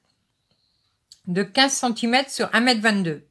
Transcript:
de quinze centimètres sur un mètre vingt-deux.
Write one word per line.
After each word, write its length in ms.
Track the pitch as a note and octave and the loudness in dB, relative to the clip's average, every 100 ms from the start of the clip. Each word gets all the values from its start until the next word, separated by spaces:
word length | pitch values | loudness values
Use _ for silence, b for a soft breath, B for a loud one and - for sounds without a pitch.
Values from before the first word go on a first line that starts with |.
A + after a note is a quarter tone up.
| _ _ _ _ _ _ _ _ _ _ _ - - | _ _ _ _ _ _ _ _ _ _ _ -18 -6
de 160 | F3+ | -4
quinze 300 | G3 - C#4 | -2 2 2
centimètres 580 | - B3 A3+ A#3 B3 C#4 | 2 -4 -2 0 0 0
sur 180 | - G#3+ | -4 0
un 80 | A3 | 2
mètre 200 | B3 A#3 | 2 2
vingt-deux. 460 | A3+ G3+ E3+ D3 - | 2 0 -2 -4 -10